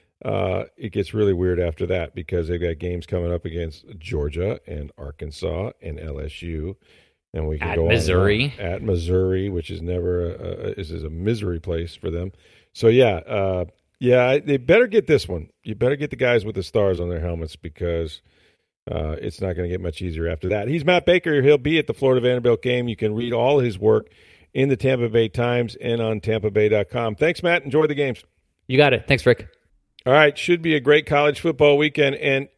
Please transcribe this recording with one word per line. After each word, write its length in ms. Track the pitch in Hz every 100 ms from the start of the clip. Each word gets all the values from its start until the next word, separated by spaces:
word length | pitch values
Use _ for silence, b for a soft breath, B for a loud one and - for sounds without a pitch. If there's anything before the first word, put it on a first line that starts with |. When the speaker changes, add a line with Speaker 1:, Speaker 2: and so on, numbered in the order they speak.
| _ _
Speaker 1:
uh, 420 | 117 101 95 95 - -
it 160 | 113
gets 220 | 101 92
really 180 | 107 101
weird 300 | 87 90 87
after 260 | 85 - 87
that 260 | 92 80
because 360 | 92 85 107 82
they've 100 | 85
got 180 | 87 78
games 280 | 90 87 -
coming 260 | 90 85
up 140 | 87 85
against 400 | 85 80 - - 87
Georgia 600 | 85 78 73 80 98 - -
and 240 | 78 73 -
Arkansas 720 | 71 - 78 - 85 82 110 -
and 160 | - 76
L 220 | 80 69
S 220 | 76 -
U. 340 | 87 80 82 - b b b b _
And 160 | 78 78
we 120 | 78
can 100 | 101
Speaker 2:
At 60 | 82
Speaker 1:
go 80 |
on 60 | 82
Speaker 2:
Missouri. 640 | 113 85 90 101 107 139 -
Speaker 1:
at 220 | 90 92
Missouri, 680 | 104 87 82 92 92 92 101
which 200 | 90 -
is 140 | 82
never 480 | 85 90 87 87 85
a, 20 |
a, 460 | - 87 - - 98
is, 120 | 80
is 120 | 82
a 80 | 78
misery 480 | 82 101 113 90 85
place 360 | 92 82 85 -
for 140 | 87
them. 220 | 85 92 - b b b
So, 140 | - 113
yeah, 300 | 127 120 90
uh, 480 | - 104 95 92 87 _ _ -
yeah, 260 | 120 123 127
I, 140 | 143
they 180 | 147 135
better 300 | 123 208 240
get 180 | 214 -
this 220 | 147 -
one. 220 | 85 76 _
You 120 | - 104
better 200 | 123 143
get 140 | 147
the 60 | 120
guys 280 | 123 120
with 120 | 104 98
the 80 |
stars 360 | - 113 98 87
on 80 | 87
their 120 | 85
helmets 360 | 87 82 78 -
because, 680 | 80 - 87 82 80 - _ _ _ _ _ _ -
uh, 240 | 80 78 78
it's 180 | - -
not 140 | 95
gonna 160 | 87 87
get 100 | 90
much 220 | 87 -
easier 260 | 92 80 85
after 220 | 87 90
that. 180 | 104 110
He's 160 | 165
Matt 220 | 147 175 -
Baker. 360 | 180 170 143
He'll 160 | 139 147
be 180 | 147 160
at 80 | -
the 80 |
Florida 260 | - 135 127
Vanderbilt 440 | 123 123 120 113
game. 240 | 127 123 120
You 80 | 104
can 180 | 107
read 180 | 107 120
all 280 | 117 127 147
his 180 | 120 95
work 320 | 107 107 - b b b b
in 180 | 135 139
the 60 | 127
Tampa 320 | 131 127 117
Bay 220 | 117 113
Times 480 | - 120 123 117 -
and 220 | 120 117
on 200 | 110 107
tampa 280 | 110 110 104
bay 180 | 104 107
dot 220 | 107 98
com. 240 | 123 113
Thanks, 300 | 104 156 -
Matt. 200 | 175 175
Enjoy 220 | 147 147 151
the 80 | 139
games. 280 | 135 113 _ _ _ _ -
Speaker 2:
You 100 | 131
got 160 | 143
it. 140 | 123 -
Thanks, 160 | 131
Rick. 240 | 127 - - _ _ _ _ _ 127
Speaker 1:
All 80 |
right, 240 | 147 147 143
should 240 | - 170
be 140 | 165 151
a 40 |
great 260 | 127 151 151
college 340 | 147 147 143
football 360 | 170 135 147 143
weekend. 380 | 151 151 139 139
And 320 | 143 135 143